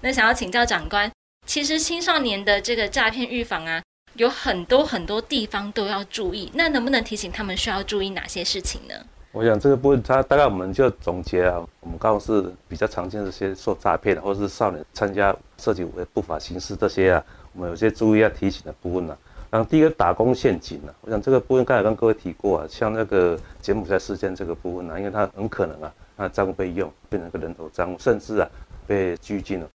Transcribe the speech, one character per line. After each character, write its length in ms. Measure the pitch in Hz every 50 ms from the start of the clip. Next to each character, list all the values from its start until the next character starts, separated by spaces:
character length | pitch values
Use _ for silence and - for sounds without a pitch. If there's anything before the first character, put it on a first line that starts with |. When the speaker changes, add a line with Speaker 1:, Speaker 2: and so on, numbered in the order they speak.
Speaker 1:
那 100 | - 254
想 140 | 262 262 220
要 80 | 226 247
请 180 | - 240 180
教 140 | 190 240 240
长 240 | 233 214 175 156 175
官， 220 | - 202 202 220 - _ _ _ _ _ _
其 180 | - - 302 285
实 140 | 277 311 311
青 240 | 311 - 339 339
少 160 | 339 370 339 311
年 260 | 269 240 208 196 196
的 160 | 208 202 202
这 160 | 202 - 240
个 120 | 226 214 202
诈 240 | - 277 240 220
骗 180 | 226 254 240 240
预 140 | 247 240 233
防 200 | - - 165 160 160
啊， 120 | 165 165 170 _ _ _ _ _ _
有 120 | - 226 214
很 380 | - - - 277 208 180 175
多 180 | - - 269 302
很 220 | - 240 190 170
多 160 | 165 208 214
地 240 | 226 - 294 262 214
方 260 | 214 - 202 202 202 208
都 120 | 233 202
要 180 | 196 208 196 202
注 280 | 196 - - 208 180 170
意， 160 | 214 185 - -
那 120 | 285 339 320
能 140 | 302 262 233
不 60 | 254
能 140 | 277 240 220
提 120 | - 220
醒 160 | 208 - 180
他 120 | 170 - 220
们 120 | 196 180
需 140 | 185 - 233
要 140 | 196 196 196
注 180 | - 214 202
意 80 | 190 196
哪 180 | 196 175 - -
些 160 | - 214 262
事 160 | 269 - 254
情 220 | - - - - - 62
呢？ 80 | 52 52 - - - - - _
Speaker 2:
我 120 | _ 107 113
想 160 | 117 110 107
这 80 | 107 139
个 80 | 139
部 140 | 127 131 139
分， 140 | 139 127 113
它 180 | - 127 135
大 160 | 135 - 139 143
概 80 | 147
我 40 | 131
们 200 | 101 92 92 95
就 160 | 98 98 135 127
总 280 | - - - - 87 92 87
结 200 | - - 90 90
啊， 160 | 90 87 87 85 - _ _
我 100 | - 87
们 80 | 85 80
高 220 | - 113 107 104
雄 240 | - - 110 104 92
市 100 | 90 90 - _ _
比 80 | 92 85
较 80 | 104
常 240 | 107 - - 87 92
见 160 | 95 104 101
这 60 | 95
些 220 | 90 - 98 98 95
受 180 | - - - 98
诈 240 | - - 101 82 80
骗 180 | - 110 95
的， 60 | 82
或 100 | 82 101
是 160 | 101 98 101 98
少 220 | - - 120 101
年 160 | 90 78 76 _ _
参 180 | - 110 101
加 240 | 98 101 101 98 98 - - - _ -
涉 160 | - 123 107
及 100 | 90 90 82 - 90 90 - _
不 80 | 113
法 160 | 101 - 82 76
行 220 | - - 87 90
事 160 | - - 104
这 120 | - - 98
些 260 | - - 95 95 90
啊， 100 | 80 - - - - - - _
我 80 | 90
们 60 | 90 87
有 80 | 85
些 140 | 82 110 110
注 260 | 107 - 113 110 107
意 40 | 107
要 100 | 110 104
提 220 | - - - 98
醒 100 | - - -
的 80 | - -
部 200 | _ _ 90 87
分 160 | 92 87 82
啊。 80 | 71 - _ - - - - -
然 100 | - 113
后 80 | 113 -
第 120 | - 156
一 20 |
个 80 | 156 160
打 240 | 160 - - - 90
工 220 | - 110 123 127
陷 240 | 127 - 131 92 85
阱 200 | - - 82 71 73 76
啊， 60 | - _
我 80 | - -
想 100 | 113 107
这 120 | 104 131
个 80 | 135 123
部 160 | 123 - 131
分 100 | 131 123
刚 100 | - 131
才 60 | 117
跟 140 | 110 110 110
各 100 | 98 -
位 80 | 113 107
提 180 | - - 90 80
过 260 | _ - 101 90 78
啊， 80 | 76 80
像 240 | - - 117 110 110
那 100 | 110 113
个 300 | 101 104 95 90 87 85 78 - - - -
柬 160 | - - 101 110
埔 60 | 98 82
寨 100 | 98 92
事 180 | - - 101
件 200 | 87 - 95 92
这 100 | 90 98
个 80 | 82 85
部 240 | - - 90 87 90
分 100 | 90 85
啊， 80 | 80 90
因 40 | 98
为 60 | 101
它 160 | 95 107 104 - -
很 140 | 98 101 110
可 160 | - - 98
能 160 | 80 73 73
啊， 100 | 78 76 - _ - _ _
他 80 | - 101
的 40 | 90
账 160 | - - 98
户 80 | 95 92
被 160 | - 95 90
用， 240 | 85 90 95 78 - _ _ _
变 100 | - 98
成 80 | 85 85
个 80 | - 85
人 120 | 80 82 82
头 120 | - 82 78
账 220 | _ - 90 87
户， 60 | 90 -
甚 220 | - 131 117 104
至 180 | - - 110 101
啊 100 | 87 - - - - _ - - -
被 320 | - 104 98 95 90 87 85
拘 240 | - - 104 98
禁 180 | 87 - 101 90
了。 80 | 82 76 _